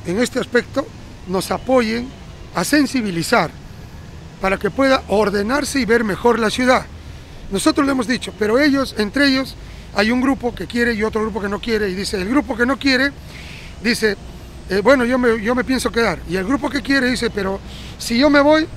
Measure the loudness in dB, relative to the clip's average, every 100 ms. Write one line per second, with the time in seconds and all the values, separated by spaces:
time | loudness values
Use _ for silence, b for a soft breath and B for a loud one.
0 | -2 0 0 0 0 0 0 -4 -6 -12
1 | -18 -16 -4 -2 -2 -4 2 2 2 -2
2 | -6 -14 -18 -16 -8 -4 2 2 4 0
3 | -2 -2 2 2 2 -4 -18 -16 -16 -16
4 | -16 -16 -18 -4 -2 0 -2 2 4 4
5 | 2 2 2 0 0 -2 0 -2 2 2
6 | 2 2 2 4 2 2 4 4 2 -14
7 | B B B B B 0 2 2 2 0
8 | 0 -2 -4 -2 2 4 4 4 0 -2
9 | -2 2 2 2 -2 -10 B B B 0
10 | 2 2 2 0 -2 -4 -4 0 0 2
11 | 0 0 -2 -2 -4 -4 -2 0 0 -2
12 | -4 -4 0 0 0 0 0 2 2 2
13 | 0 -2 B B B B B B -2 0
14 | 0 -2 -10 -16 -16 -16 -4 0 4 4
15 | 4 2 2 2 0 0 0 0 0 0
16 | 0 -2 -4 -4 0 -2 -2 -4 0 2
17 | 2 0 -2 -2 -4 -4 B B B B
18 | -2 4 6 6 6 4 2